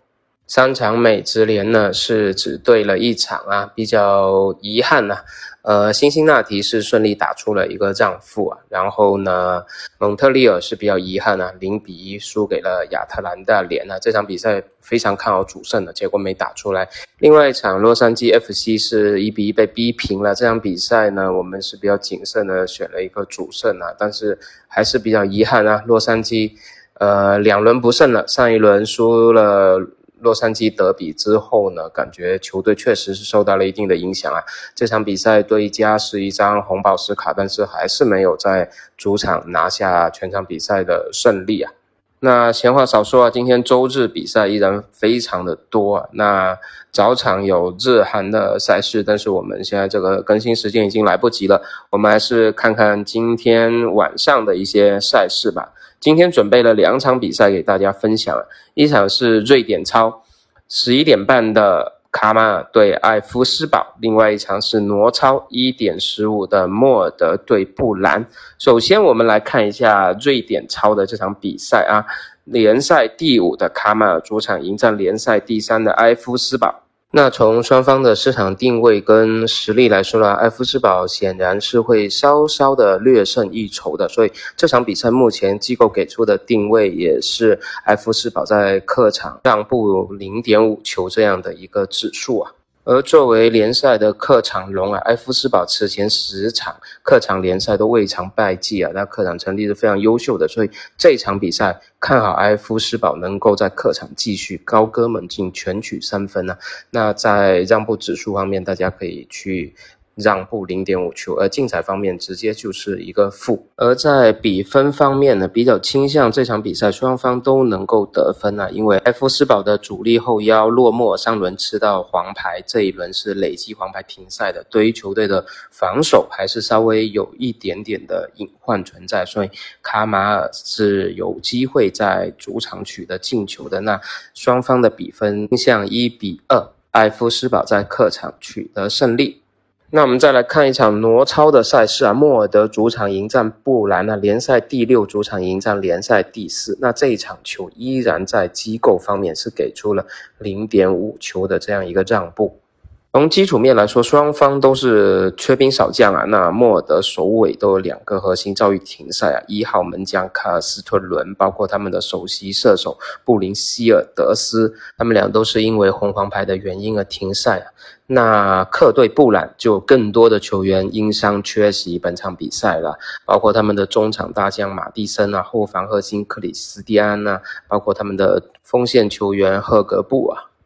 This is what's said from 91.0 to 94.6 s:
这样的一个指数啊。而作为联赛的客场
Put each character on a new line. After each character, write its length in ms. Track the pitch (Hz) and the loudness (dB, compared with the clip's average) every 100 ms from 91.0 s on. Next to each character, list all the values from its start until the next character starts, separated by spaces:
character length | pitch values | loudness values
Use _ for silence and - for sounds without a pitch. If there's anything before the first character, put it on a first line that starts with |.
| 90 | -4
这 140 | 113 | 0
样 180 | 104 92 | 0 0
的 120 | 90 | -6
一 140 | 82 95 | -14 -8
个 180 | 104 98 | -6 -4
指 240 | - 110 | -4 -6
数 260 | - - 110 | -8 -4 -4
啊。 140 | - - _ _ | -6 -12 _ _
而 160 | - 127 | 0 0
作 240 | 139 160 131 | 4 4 6
为 200 | 113 113 | 4 4
联 240 | 113 107 | 4 2
赛 240 | 123 135 110 | 2 2 2
的 160 | 107 | 2
客 300 | - - 120 | 0 2 2
场 300 | - 98 | 2 -6